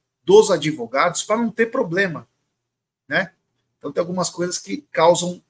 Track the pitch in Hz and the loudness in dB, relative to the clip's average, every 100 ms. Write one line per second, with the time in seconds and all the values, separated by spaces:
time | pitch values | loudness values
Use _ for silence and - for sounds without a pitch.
0 | _ _ - 208 214 165 151 123 113 135 | _ _ 6 6 6 2 -2 -6 -4 0
1 | 170 - - 220 233 - 226 269 190 175 | 0 -2 -4 -2 -2 -2 -2 -2 -4 -2
2 | 196 131 117 _ _ _ _ _ _ _ | -4 -6 -16 _ _ _ _ _ _ _
3 | - 156 185 _ _ _ _ _ 147 180 | -6 -4 -4 _ _ _ _ _ -10 -6
4 | 170 185 170 - 180 175 196 196 - - | -4 -4 -6 -4 -6 -6 -10 -12 -8 2
5 | 165 170 175 180 | 4 4 0 -8